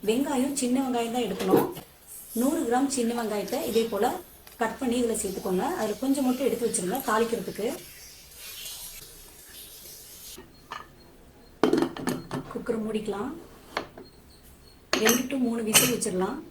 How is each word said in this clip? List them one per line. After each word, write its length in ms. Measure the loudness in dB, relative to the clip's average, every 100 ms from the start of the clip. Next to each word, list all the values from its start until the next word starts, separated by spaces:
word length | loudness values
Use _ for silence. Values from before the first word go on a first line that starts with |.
| 2
வெங்காயம் 500 | 2 2 2 2 0
சின்ன 200 | 2 2 2
வெங்காயம் 300 | 0 0 0
தான் 100 | -2
எடுக்கணும். 400 | 0 4 4 4 -4 -14 -20 -18 -16 -8 0
நூறு 200 | 2 2 2
கிராம் 240 | 2 2 2
சின்ன 180 | 0 0
வெங்காயத்தை 400 | -2 -2 -2 -2 2
இதே 140 | 2 2
போல 140 | 2 2 0 -10 -20 -20 -4
கட் 140 | -2 0
பண்ணி 160 | 0 2
இதுல 160 | 2 0
சேர்த்துக்கோங்க. 440 | -2 -2 0 0 2 0
அதுல 180 | -2 0
கொஞ்சம் 260 | 2 4 4
மட்டும் 200 | 4 2
எடுத்து 200 | 2 0
வச்சிருங்க 320 | 0 0 -2 2
தாளிக்கிறதுக்கு. 600 | 2 4 0 -4 -4 -4 -4 -10 -18 -18 -18 -20 -16 -14 -12 -10 -10 -12 -14 -16 -18 -20 -20 -20 -18 -18 -18 -18 -18 -18 -18 -16 -16 -18 -20 -14 -14 -14 -20 -20 -20 -20 -20 -20 2 4 6 2 0 -4 -4 -6 -8 -6
குக்கரை 280 | -8 -2 -2 0
மூடிக்கலாம். 460 | -2 -2 -4 -4 -6 -14 -20 -8 -8 -8 -14 -18 -20 -20 -20 -20 -20 -20 -20 -4 2
ரெண்டு 200 | 4 4 2
to 80 | 0 2
மூணு 180 | 2 4
விசில் 240 | 6 6 2
வச்சிடலாம். 440 | 0 0 0 -2 -12